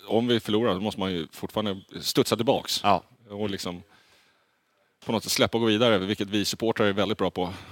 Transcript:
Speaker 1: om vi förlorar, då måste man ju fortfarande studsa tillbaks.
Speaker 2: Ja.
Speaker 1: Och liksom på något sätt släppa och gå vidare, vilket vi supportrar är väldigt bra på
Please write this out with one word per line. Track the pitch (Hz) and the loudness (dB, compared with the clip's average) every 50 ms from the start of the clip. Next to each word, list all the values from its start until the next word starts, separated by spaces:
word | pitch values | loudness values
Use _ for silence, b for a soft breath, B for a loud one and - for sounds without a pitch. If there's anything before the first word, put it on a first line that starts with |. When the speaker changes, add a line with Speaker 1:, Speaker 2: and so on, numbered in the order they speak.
| - | -6
Speaker 1:
om | - 104 113 120 | 0 0 2 2
vi | 120 120 110 | 4 2 0
förlorar, | - - 104 107 120 113 90 | 0 0 0 2 2 2 0
då | 92 | 0
måste | 104 107 - 101 | -2 -4 -4 -2
man | 95 95 90 | -2 -2 -2
ju | 85 78 - - | -4 -6 -8 -10
fortfarande | - - - - 110 107 104 95 95 - - - 82 | -10 -10 -6 -4 -4 -2 -4 -4 -6 -10 -14 -14 -10
studsa | 73 - - 151 117 - 110 | -6 -2 2 2 2 2 2
tillbaks. | 107 113 123 113 85 - - - - - | 0 2 2 2 0 0 -4 -4 0 2
Speaker 2:
Ja. | 104 95 85 - _ _ _ _ 107 | 4 4 2 2 _ _ _ _ -12
Speaker 1:
Och | 101 101 107 98 | -8 -6 -4 -4
liksom | 98 92 - 92 87 87 92 _ b b b b b b b b b b b b b b b b b b _ _ _ _ - | -4 -6 -6 -8 -10 -10 -12 _ b b b b b b b b b b b b b b b b b b _ _ _ _ -6
på | - 113 | -4 -4
något | 101 - | -2 -2
sätt | - - | 0 0
släppa | - 120 110 - 113 | 2 2 2 2 2
och | 117 | 2
gå | |
vidare, | 113 107 107 123 117 107 92 | 4 4 4 4 4 4 4
vilket | 95 98 107 - 104 98 | 2 0 -2 -4 -4 -2
vi | 104 107 92 | 0 0 0
supportrar | - - - 113 113 - - 110 | 0 -2 -2 -2 -2 0 2 2
är | 101 95 | 2 2
väldigt | 101 95 98 107 - | 2 0 0 0 0
bra | 98 90 | -2 -2
på | - - 90 87 90 90 B B | 0 -2 -4 -4 -4 -10 B B